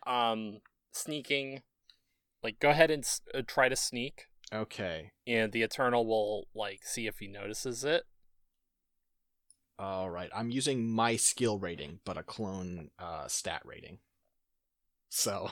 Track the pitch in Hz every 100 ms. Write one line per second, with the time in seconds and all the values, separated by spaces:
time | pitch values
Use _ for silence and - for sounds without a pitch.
0 | - 123 117 110 107 104 - _ _ -
1 | - 151 127 143 135 135 - _ _ _
2 | _ _ _ _ 113 107 143 147 160 151
3 | - - - 135 127 - 127 131 - 123
4 | 135 - - _ - 107 107 - 95 80
5 | 80 - - 117 110 110 110 - 127 120
6 | 113 110 104 107 - 107 104 98 - -
7 | 110 - 101 101 101 107 131 120 139 165
8 | - _ _ _ _ _ _ _ _ _
9 | _ _ _ _ _ _ _ - 98 95
10 | 92 87 90 107 117 127 135 131 113 113
11 | 117 113 - - 120 104 92 82 73 85
12 | - 82 - - 104 95 90 87 76 -
13 | 87 80 65 - - 82 - - - -
14 | _ _ _ _ _ _ _ _ _ _
15 | _ - - 98 101